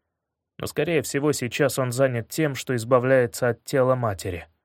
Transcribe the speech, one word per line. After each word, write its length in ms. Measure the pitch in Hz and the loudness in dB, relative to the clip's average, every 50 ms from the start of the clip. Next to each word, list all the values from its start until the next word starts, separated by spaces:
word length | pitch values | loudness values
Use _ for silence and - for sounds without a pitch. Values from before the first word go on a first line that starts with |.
| _ _ _ _ _ _ _ _ _ _ _ - | _ _ _ _ _ _ _ _ _ _ _ -10
Но, 80 | - | -10
скорее 360 | - - - 147 175 170 147 | -6 -4 -2 -2 0 0 0
всего, 300 | 120 - - 143 139 151 | 0 0 -2 0 0 0
сейчас 460 | 139 - 127 117 - - 147 127 - - | 0 0 -4 -6 0 0 0 0 2 0
он 140 | 131 127 | -2 -2
занят 360 | 117 127 139 131 123 117 107 - | 2 2 2 2 2 -2 -6 -6
тем, 260 | - - 160 147 131 | -4 -2 -2 -2 -2
что 200 | - - - 131 | -6 -4 -4 -4
избавляется 720 | 117 110 117 135 123 120 131 135 131 123 117 - - 131 120 | -4 2 4 4 4 6 4 4 4 4 2 -2 -2 -2 -2
от 160 | 117 - _ | -2 -2 _
тела 300 | - - 135 127 127 131 | -2 0 2 2 2 2
матери. 540 | 127 123 110 98 85 - 95 87 87 - - _ _ | 0 0 -2 -4 -4 -6 -8 -8 -8 -10 -16 _ _